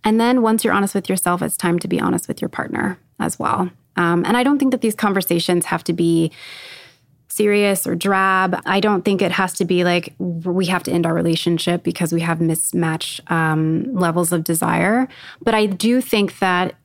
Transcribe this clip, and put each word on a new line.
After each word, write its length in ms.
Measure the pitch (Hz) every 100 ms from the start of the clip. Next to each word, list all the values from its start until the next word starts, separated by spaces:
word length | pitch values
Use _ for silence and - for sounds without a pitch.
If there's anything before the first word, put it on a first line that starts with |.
And 160 | 214 220
then 220 | 233 254
once 220 | 226 220
you're 100 | 220
honest 220 | 196 196 196
with 120 | -
yourself, 340 | 190 - 180
it's 160 | 165 -
time 200 | 180 170
to 80 | 175
be 120 | 175
honest 280 | 180 180 -
with 140 | -
your 80 | 175
partner 480 | - - - 202 180 _ _
as 180 | - -
well. 320 | - - 185 - _ -
Um, 300 | 175 175 175
and 100 | 233
I 80 |
don't 140 | 247 285
think 120 | 269
that 100 | 247
these 140 | 226 214
conversations 680 | 208 196 180 175 170 175 -
have 180 | 170 -
to 80 |
be 380 | 170 170 165 160 - - - - - - _ _ _ _
serious 580 | - 208 208 202 190 -
or 100 | 175
drab. 640 | 196 190 190 190 190 180 -
I 140 | 196
don't 240 | 208 202
think 180 | 196 196
it 100 | 185
has 220 | 180 185
to 120 | - 175
be 180 | 180
like, 340 | 180 175 170 -
w-, 340 | 185 165 175
we 140 | 180 180
have 160 | 180
to 80 | -
end 140 | 175 165
our 80 |
relationship 720 | 165 170 165 - 165 - 175
because 300 | 175 165 170
we 80 | 170
have 180 | 170 165
mismatched, 880 | 165 156 - - 165 160 - - -
um, 600 | 165 160 156 156 160 254
levels 380 | 233 175 170 170
of 120 | 170
desire. 640 | 165 165 165 165 175 226 262 - - -
But 120 | -
I 120 | 220 214
do 360 | 185 220 247
think 380 | 254 214 202 -
that 360 | 190 180 185 -